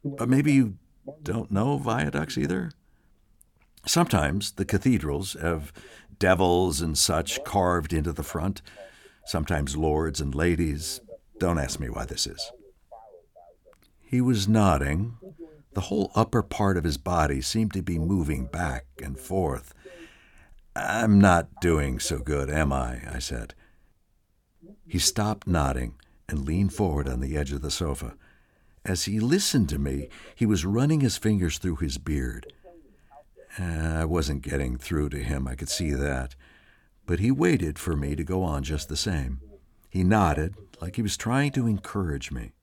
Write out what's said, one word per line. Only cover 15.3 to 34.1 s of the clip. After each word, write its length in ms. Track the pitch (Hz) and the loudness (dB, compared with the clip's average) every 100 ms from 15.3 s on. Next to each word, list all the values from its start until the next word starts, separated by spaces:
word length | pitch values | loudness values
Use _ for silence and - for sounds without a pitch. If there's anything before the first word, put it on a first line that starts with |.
| - 339 - _ | -18 -20 -20 _
The 100 | 98 | -8
whole 300 | 92 - 95 | -2 -2 0
upper 280 | - 110 117 | 0 2 0
part 340 | - - 101 90 | -2 0 2 2
of 80 | |
his 140 | 80 69 | 0 -4
body 420 | - 87 76 69 | -2 2 2 0
seemed 320 | - 113 110 | -2 -2 -2
to 100 | 95 | -2
be 160 | 85 85 | -2 -2
moving 480 | 80 95 76 71 62 | 0 0 0 -2 -4
back 400 | 82 85 62 - - | -4 -4 -6 -10 -14
and 160 | 65 67 | -10 -10
forth. 540 | - 95 82 64 - - - - 330 - _ - - - _ - | -4 -2 -2 -4 -10 -20 -20 -20 -20 -20 _ -20 -20 -20 _ -8
"I'm 440 | - 110 110 101 | -4 0 6 8
not 400 | 101 85 76 - | 10 6 2 0
doing 380 | 87 80 69 62 | 2 4 2 -2
so 200 | - 67 | -4 -4
good, 320 | 64 71 67 | -2 -2 0
am 220 | 76 73 | 0 2
I?" 300 | 67 62 60 - | 0 -2 -6 -10
I 80 | 64 | -10
said. 360 | - 60 53 - - _ _ _ _ _ _ _ _ _ - - - | -8 -8 -10 -16 -20 _ _ _ _ _ _ _ _ _ -20 -20 -6
He 120 | 90 | 0
stopped 480 | - - 107 104 - | 0 0 -2 -4 0
nodding 480 | 85 69 64 60 - _ _ - | 2 2 0 -6 -10 _ _ -6
and 160 | 76 | -4
leaned 280 | 69 87 98 | 0 2 0
forward 360 | - 98 73 67 | 2 0 0 -2
on 120 | 62 | -4
the 160 | 67 76 | -2 -2
edge 160 | 67 | -2
of 100 | 69 | -4
the 80 | 73 | -6
sofa. 460 | - 80 73 60 - _ _ _ _ _ _ | -4 -4 -4 -8 -14 _ _ _ _ _ _
As 200 | - 90 | -4 -2
he 160 | - 107 | 0 0
listened 480 | 117 185 - 135 80 | 2 2 2 2 2
to 100 | 73 | 0
me, 300 | 69 67 64 - - | -2 -2 -6 -14 -20
he 120 | - 110 | -2 2
was 180 | 98 | 2
running 360 | 87 110 143 156 | 2 2 2 4
his 160 | 131 - | 2 2
fingers 420 | 110 104 85 - | 0 2 0 -2
through 180 | 92 78 | -4 -2
his 220 | 71 65 | -4 -4
beard. 540 | 78 73 64 - - _ - - - _ _ 143 _ - - - | -4 -2 -2 -6 -16 _ -20 -20 -20 _ _ -20 _ -20 -16 -6
Uh, 40 | 90 82 80 80 | -4 -2 0 0
I 40 | |
wasn't 380 | 80 | 0